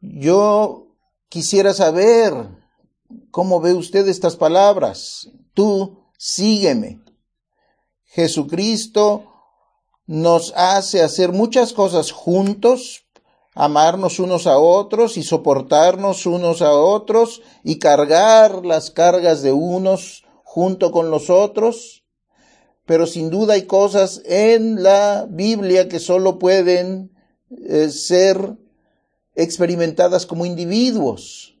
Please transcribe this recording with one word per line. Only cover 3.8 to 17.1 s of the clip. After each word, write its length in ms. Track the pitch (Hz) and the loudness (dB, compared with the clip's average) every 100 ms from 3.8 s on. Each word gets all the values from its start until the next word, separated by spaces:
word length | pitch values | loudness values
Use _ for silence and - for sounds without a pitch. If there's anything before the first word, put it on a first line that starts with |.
| 175 196 196 | -2 -2 0
estas 300 | 180 175 - | 0 -4 0
palabras. 920 | 156 175 202 202 127 95 - - - _ _ | 0 4 4 2 -2 -6 -16 -18 -20 _ _
"Tú 500 | - 208 196 190 - _ _ | -2 0 0 -6 -12 _ _
sígueme". 880 | - - 202 220 190 123 - - _ _ _ _ _ _ _ _ _ _ | -12 -4 -2 0 0 -2 -6 -16 _ _ _ _ _ _ _ _ _ _
Jesucristo 1200 | _ - 165 165 143 165 208 220 - - 208 208 - _ _ _ _ _ _ _ - | _ -4 -2 -2 -6 -4 -4 -4 -4 0 0 0 -8 _ _ _ _ _ _ _ -10
nos 460 | 156 165 170 165 | -2 2 0 0
hace 480 | - 180 196 190 196 | -2 0 0 -2 0
hacer 300 | 156 - 180 | 0 0 -2
muchas 400 | 180 226 240 233 | 0 0 0 0
cosas 400 | - 190 170 151 | 0 -2 0 -4
juntos, 960 | - - 180 196 202 233 254 - - _ _ _ _ _ - | -8 -2 -2 -2 0 0 0 -4 -20 _ _ _ _ _ -4
amarnos 640 | 147 147 160 180 185 170 | -2 2 2 0 -4 -4
unos 260 | 185 180 170 | -4 -2 2
a 100 | 139 | 4
otros 600 | 160 180 208 220 226 220 | 4 2 0 -2 -2 -2
y 80 | |
soportarnos 1000 | 151 160 - 135 131 151 170 185 196 190 185 | -6 -4 0 -2 2 2 4 2 -2 -4 -4
unos 360 | 175 175 165 | -2 -2 0
a 120 | 160 | 2
otros 680 | 147 160 208 208 | 4 2 0 0